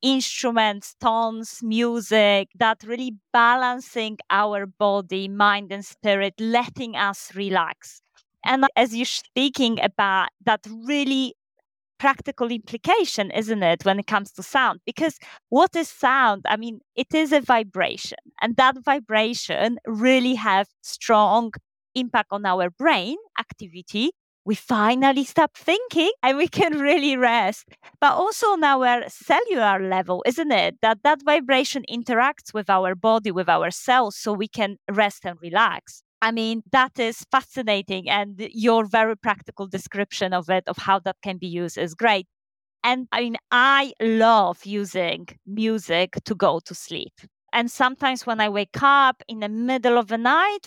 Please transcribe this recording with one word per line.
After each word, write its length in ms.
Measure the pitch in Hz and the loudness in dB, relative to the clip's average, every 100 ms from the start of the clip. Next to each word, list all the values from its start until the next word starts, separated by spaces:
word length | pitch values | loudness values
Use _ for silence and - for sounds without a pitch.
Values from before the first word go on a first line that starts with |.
instruments, 960 | 262 269 - - 254 233 214 202 - - | 0 0 -2 -4 -2 0 0 -2 -12 -4
tones, 600 | 247 226 226 220 226 - | -2 0 -2 -4 -12 -10
music, 840 | 226 220 240 233 202 220 208 202 196 190 | -4 -2 0 -2 0 2 4 2 -2 -2
that 240 | 226 220 | 0 0
really 280 | 208 240 254 208 _ | -6 -8 -8 -10 _
balancing 880 | 240 233 247 247 247 - 240 220 214 - | 2 4 4 0 -4 -8 -8 -8 -8 -2
our 360 | 190 208 202 196 | 0 0 -2 -8
body, 640 | - 208 202 180 190 196 | -2 0 0 -2 -6 -6
mind, 420 | 202 208 202 196 | 0 2 2 -4
and 140 | 196 | -12
spirit, 500 | 196 - 214 196 196 185 | -14 -6 -2 0 -2 -4
letting 560 | 226 233 240 - 240 214 | -2 -2 -2 -8 -8 -4
us 340 | 202 196 - 185 | -4 -4 -12 -10
relax. 640 | 196 185 160 - - - _ _ _ _ | -2 -2 -2 -6 -20 -20 _ _ _ _
And 200 | - 269 269 | -2 2 2
as 220 | - 240 226 | 2 0 0
you're 80 | |
speaking 760 | 254 - - - 277 262 240 226 | -4 -6 -6 -2 0 2 0 0
about 500 | 208 - 202 190 180 - 214 | -2 0 0 0 -2 -4 -2
that 200 | 214 214 | -2 -4
really 680 | 226 233 294 269 269 262 - _ _ _ _ _ - | -14 -4 -2 0 -2 -2 -8 _ _ _ _ _ -2
practical 500 | 277 269 - - 240 | 0 0 -4 -6 -4
implication, 800 | 233 - 233 311 440 370 - 196 | -4 -8 -6 0 2 2 -2 -4
isn't 320 | - 214 220 | -4 -4 0
it, 220 | 175 170 | 2 2
when 160 | 196 196 | 0 0
it 80 | - | 0
comes 240 | 214 202 | -2 -4
to 100 | - | -12
sound? 380 | - 269 247 180 - | -4 0 0 -2 -8
Because 320 | - 320 - - - _ | -4 -4 -4 -14 -20 _
what 260 | 247 370 339 | 2 2 2
is 120 | 320 | -6
sound? 540 | - 262 269 247 196 - | -2 0 4 2 0 -2
I 80 | 214 | -4
mean, 240 | 233 220 _ - | -4 -12 _ -8
it 180 | 262 | -2
is 160 | 311 311 | 0 2
a 120 | 294 | 2
vibration, 760 | 233 233 208 185 180 - - - - - | 4 2 0 -2 -4 -4 -12 -14 -20 -6
and 140 | 226 233 | -2 2
that 200 | 262 262 | 2 2
vibration 960 | 247 285 220 214 220 240 - - 220 233 - | -2 -2 0 0 0 -4 -6 -2 -2 -2 -6
really 480 | 214 254 262 247 | -2 2 4 2
have 320 | 247 214 190 202 _ | 0 0 0 0 _
strong 720 | - - - 220 208 214 233 - - _ _ | -16 -8 2 4 6 2 0 -8 -20 _ _
impact 340 | 262 247 233 208 | -8 -2 -2 -2
on 160 | 202 202 | -4 -2
our 240 | 185 180 | 0 -2
brain 460 | 170 302 247 185 339 453 - | 0 0 0 -2 -8 -10 -10
activity. 760 | - - 196 170 180 208 277 - _ _ 190 | -10 -14 -18 -18 -10 -4 -4 -6 _ _ -6
We 80 | |
finally 720 | 208 - 233 214 254 269 269 | -6 -2 0 2 4 2 2
stop 300 | 269 - 302 | 0 2 0
thinking 580 | - - 381 494 330 339 494 | 0 -2 -2 -2 0 0 0
and 160 | 254 269 | 0 2
we 100 | 320 | 0
can 300 | - 339 302 | 0 0 2
really 380 | 277 320 285 262 | 2 2 2 2
rest. 520 | 247 233 196 220 - _ - _ | 2 2 0 -4 -12 _ -20 _
But 120 | 285 | 2
also 340 | - 370 - 440 | 2 0 0 0
on 120 | 381 | 2
our 400 | 294 269 254 240 - | 2 4 2 0 -2
cellular 800 | - - 311 - 330 214 196 190 | -10 0 0 2 2 2 2 0
level, 360 | 185 180 180 - | -2 -2 -2 -2
isn't 260 | 254 302 | -2 0
it, 240 | 220 175 - | 2 0 0
that 220 | 220 220 | 0 2
that 200 | 285 302 | 2 2
vibration 640 | 285 302 254 262 262 277 - | 2 0 2 2 2 -4 -8
interacts 640 | 233 233 233 254 302 - | -8 -2 2 2 -2 -8
with 160 | 214 196 | -6 0
our 240 | 190 185 | 2 2
body, 360 | 185 220 226 208 | 0 2 2 0
with 200 | 180 185 | -2 2
our 200 | 165 165 | 2 0
cells, 460 | - - 254 226 - | -4 0 2 2 -4
so 160 | 220 | -6
we 160 | 208 214 | -4 -6
can 300 | - 202 196 - | -4 -6 -6 -4
rest 360 | 202 208 - 185 | 0 0 -2 -10
and 100 | 170 | -12
relax. 600 | 170 180 220 - - - _ _ | -4 2 2 0 -10 -20 _ _
I 100 | 226 | -2
mean, 300 | 226 220 226 - | -2 -4 -6 0
that 280 | 269 254 - | 2 2 0
is 260 | 226 233 - | -4 -4 -2
fascinating, 760 | 262 - - 220 202 196 190 175 | -2 -2 -6 -2 -2 -2 -8 -2
and 260 | 202 202 190 214 | -2 -2 -8 -12
your 320 | 226 233 226 | -2 2 2
very 320 | 208 226 220 220 | 2 2 0 0
practical 500 | 233 202 - - 196 | -2 -4 -8 -14 -10
description 680 | 190 - 190 202 - 190 | -10 -8 -8 -6 -4 -2
of 160 | 180 160 | -2 -2
it, 140 | 185 - | -2 -2
of 100 | - | -6
how 220 | - 190 | -2 0
that 160 | 180 - | -2 -8
can 160 | 208 185 | -10 -10
be 80 | 175 | -8
used, 320 | 170 175 208 | -6 -6 -6
is 160 | 175 | -6
great. 320 | 160 226 202 180 _ _ _ _ _ | -2 0 0 -4 _ _ _ _ _
And 240 | 240 254 254 | -2 -2 -4
I 100 | - | -4
mean, 140 | 240 226 - | -4 -6 -2
I 440 | 247 262 277 277 - | 2 4 4 0 -2
love 640 | 226 220 220 226 180 175 | 0 4 6 6 4 -2
using 640 | 196 208 202 185 175 151 175 - - | -8 -8 -6 -4 -4 -6 -10 -20 -12
music 720 | 208 220 220 - 170 180 - - | -4 -2 -2 -2 -2 -2 -4 -8
to 80 | |
go 260 | 190 190 170 | 0 0 0
to 140 | - | -6
sleep. 400 | 175 - 170 - - - _ _ | -16 -12 -12 -12 -18 -20 _ _
And 180 | 240 240 | -2 -2
sometimes 560 | - 254 262 277 254 - | 0 -2 0 -4 -4 -4
when 120 | 220 | -2
I 100 | 214 | 0
wake 320 | 202 196 - | -2 -4 2
up 400 | 277 277 262 254 - | 4 6 4 2 -8
in 120 | 220 | -8
the 80 | 208 | -6
middle 480 | 214 240 262 247 240 | -4 -2 0 2 2
of 80 | 208 | 2
the 120 | 226 | -2
night, 420 | 240 302 392 415 | 2 4 2 -2